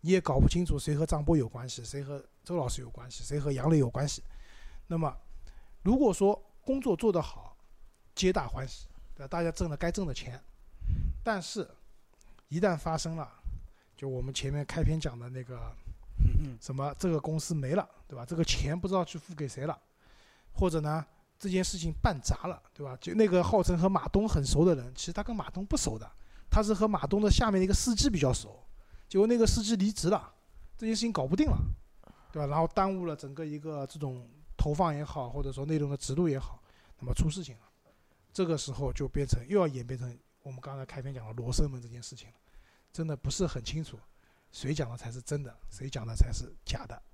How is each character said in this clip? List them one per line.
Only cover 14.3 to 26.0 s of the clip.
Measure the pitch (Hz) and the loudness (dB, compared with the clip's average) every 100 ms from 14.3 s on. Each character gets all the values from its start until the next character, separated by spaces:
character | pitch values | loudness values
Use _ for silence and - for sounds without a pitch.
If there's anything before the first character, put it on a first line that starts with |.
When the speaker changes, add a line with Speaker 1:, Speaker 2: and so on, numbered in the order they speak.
Speaker 1:
前 | 131 139 | -4 -4
面 | 143 143 | -4 -4
开 | - | 0
篇 | 151 160 | 2 2
讲 | 151 120 | -2 -8
的 | 120 | -12
那 | 127 | -12
个， | 123 123 110 - - - - - - - | -12 -10 -10 -10 -14 -14 -14 4 6 6
Speaker 2:
嗯。 | 143 120 | 2 -6
Speaker 1:
什 | - | -8
么 | 135 143 143 | -4 -4 -2
这 | 185 | 0
个 | 160 | 0
公 | 147 156 | 0 -4
司 | - | -2
没 | 160 131 | -4 0
了， | 175 - - - | 0 0 -8 -16
对 | 131 | -14
吧？ | |
这 | 120 | -8
个 | 165 | -2
钱 | 165 - 139 165 | 0 2 0 0
不 | 180 | 0
知 | |
道 | 185 | 0
去 | 170 165 | -2 -6
付 | - | -12
给 | 160 143 | -8 -8
谁 | - 143 | -6 -6
了， | - _ _ _ - _ _ _ | -6 _ _ _ -20 _ _ _
或 | - 185 | 0 2
者 | 160 | 2
呢， | 151 156 156 _ _ _ | 0 -2 -4 _ _ _
这 | 202 | -2
件 | 185 | 0
事 | 185 190 | 0 -2
情 | 160 - | -4 0
办 | 240 156 | 0 0
砸 | - - - | 0 -2 -2
了， | 170 _ | -8 _
对 | _ | _
吧？ | 143 127 | -10 -8
就 | - | -4
那 | 214 220 | 4 6
个 | 180 | 6
号 | 170 214 | 6 4
称 | 175 175 | 4 4
和 | 180 | 4
马 | 190 - | 4 2
东 | 196 214 | 2 4
很 | 165 | 2
熟 | 135 139 | 4 6
的 | 175 | 6
人， | 151 123 | 6 0
其 | - | -10
实 | - | -8
他 | 170 | -4
跟 | 208 202 | -4 -4
马 | - | -6
东 | - 202 | -6 -2
不 | - | 0
熟 | - | 0
的， | 110 | -4